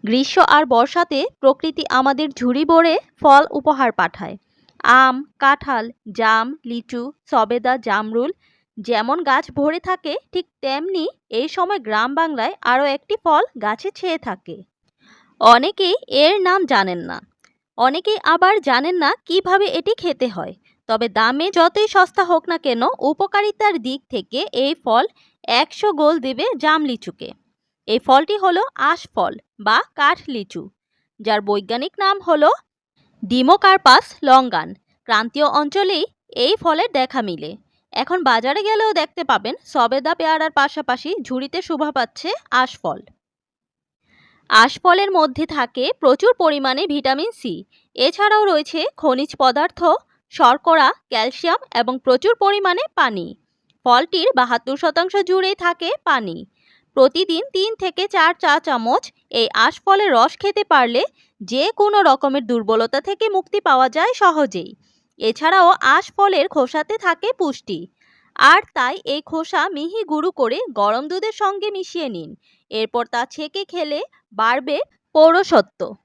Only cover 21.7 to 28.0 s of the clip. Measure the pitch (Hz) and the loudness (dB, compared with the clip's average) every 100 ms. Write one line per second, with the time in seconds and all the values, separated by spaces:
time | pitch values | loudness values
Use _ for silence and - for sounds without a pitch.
21.7 | 403 427 392 359 - 349 330 339 330 302 | 2 0 2 2 0 0 0 0 -4 -2
22.7 | 233 269 523 269 302 392 403 415 - 415 | -2 -2 -2 -4 -2 -2 0 -2 0 -2
23.7 | 330 233 269 _ 233 185 247 392 - 277 | -2 -6 -10 _ -10 -6 -6 -6 -2 -2
24.7 | 320 - 226 349 _ _ _ - 233 311 | -2 0 2 2 _ _ _ -2 0 0
25.7 | - 415 311 302 330 262 247 403 311 302 | -2 -2 2 2 2 -4 -4 -4 -2 0
26.7 | 311 302 233 - - - - _ _ _ | 0 -2 -6 -10 -14 -16 -18 _ _ _
27.7 | _ - 226 | _ -4 -4